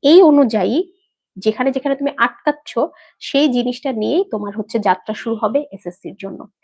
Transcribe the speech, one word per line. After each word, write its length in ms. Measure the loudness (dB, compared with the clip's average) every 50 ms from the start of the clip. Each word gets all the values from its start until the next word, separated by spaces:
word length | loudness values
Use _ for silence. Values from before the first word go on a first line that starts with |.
| 6 8
এই 80 | 8 8 8 8
অনুযায়ী 460 | 6 6 4 2 2 -2 -2 0 -2 -2 -4 -4 _ _ _ _ _ _ _ _ _ -4 -2
যেখানে 240 | -2 -2 0 -2 -2 -2
যেখানে 180 | -2 -2 -2 -2 -2
তুমি 100 | -2 -6 0 0 -2
আটকাচ্ছ 440 | -2 -2 _ _ -2 -2 -2 _ -8 -4 -4 -4 -4 -6 _ -20 _ _ _ -16 -4
সেই 180 | 0 2 2 2 2
জিনিসটা 340 | 0 -2 -2 -6 -6 -6 -6 -4 -4
নিয়েই 240 | -4 -2 0 -2 -2 -2 -6
তোমার 200 | -8 -8 -8 -8 -10
হচ্ছে 180 | -10 -4 -4 -2 0 0
যাত্রা 260 | 0 0 -2 -10 -10 -8 -6
শুরু 120 | -8 -6 -4 -4
হবে 180 | -2 -2 -2 -4 -4 -16
এসএসসির 400 | -14 _ -14 -14 -12 _ -16 -14 _ -14
জন্য। 180 | -14 -12 -14 -16 -20 _ _